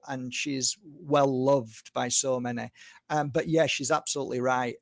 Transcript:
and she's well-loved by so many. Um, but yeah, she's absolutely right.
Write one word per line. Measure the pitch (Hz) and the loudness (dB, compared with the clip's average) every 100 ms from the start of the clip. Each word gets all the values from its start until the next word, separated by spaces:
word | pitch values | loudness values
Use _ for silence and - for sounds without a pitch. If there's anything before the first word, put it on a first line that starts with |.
| - | -6
and | 131 127 | -8 -6
she's | 123 147 135 123 - | -6 -4 -2 -2 -4
well-loved | 165 147 151 147 139 127 131 139 113 110 - | -10 -14 0 4 4 4 2 2 0 -12 -10
by | 127 123 | -6 -2
so | - 135 127 | 0 0 0
many. | 123 120 117 - - - - | -2 -6 -8 -14 -20 -20 -4
Um, | 151 147 | -2 0
but | 123 170 | -2 2
yeah, | 160 151 | 4 4
she's | - 131 | 2 0
absolutely | 151 - 143 131 127 | 0 0 -4 -4 -2
right. | 127 127 123 - | 0 2 0 -6